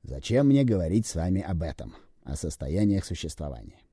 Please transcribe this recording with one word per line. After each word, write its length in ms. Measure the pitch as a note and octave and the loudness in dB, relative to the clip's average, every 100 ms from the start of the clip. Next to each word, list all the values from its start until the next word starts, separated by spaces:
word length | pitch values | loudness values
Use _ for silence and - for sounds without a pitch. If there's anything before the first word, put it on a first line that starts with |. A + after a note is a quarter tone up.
Зачем 440 | - C2+ - A#2+ C#3+ | -10 -10 0 4 6
мне 180 | C#3 | 6
говорить 420 | C3 G2 E2 G#2+ A2 | 6 2 2 0 0
с 80 | |
вами 280 | E2 E2+ F#2+ | -2 0 0
об 200 | F#2 F2 | 0 -4
этом, 320 | D#2+ - - - - _ | -4 -8 -14 -16 -20 _
о 120 | - | -10
состояниях 720 | C#2+ D#2+ - C2+ F2 G#2 G2 | -6 -6 -6 -4 2 2 2
существования? 760 | - E2+ D#2+ - D2 A#1+ G1+ - _ | -2 -8 -8 -8 -10 -10 -16 -20 _